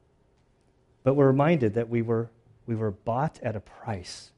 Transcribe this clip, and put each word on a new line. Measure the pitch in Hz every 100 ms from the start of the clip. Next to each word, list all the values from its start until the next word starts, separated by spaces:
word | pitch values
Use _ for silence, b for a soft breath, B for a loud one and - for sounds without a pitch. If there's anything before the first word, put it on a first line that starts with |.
| _ _ _ _ _ _ _ _ _ _
but | 131 139
we're | 135
reminded | 135 151 170 113 110
that | 117
we | 120
were, | 113 113 117 _ _ _ -
we | 110
were | 110
bought | 95 - 120 156 -
at | 113 107
a |
price | - - - 98 - - -